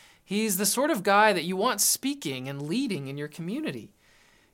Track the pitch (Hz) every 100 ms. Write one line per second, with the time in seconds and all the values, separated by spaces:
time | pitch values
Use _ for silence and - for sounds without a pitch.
0 | - _ - 202 220 185 202 - 302 254
1 | 202 202 214 180 165 185 240 202 - -
2 | 269 285 151 131 131 139 147 220 277 160
3 | 135 143 147 - 170 262 311 123 - _
4 | _ _ _ _ _